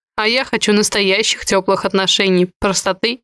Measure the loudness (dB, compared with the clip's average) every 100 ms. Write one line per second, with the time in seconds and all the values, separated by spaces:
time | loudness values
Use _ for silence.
0 | _ -4 0 0 -2 -2 0 2 2 0
1 | 0 2 0 -2 -2 -2 0 -2 0 -2
2 | 0 0 2 2 2 0 -2 -2 -2 -2
3 | -2 -4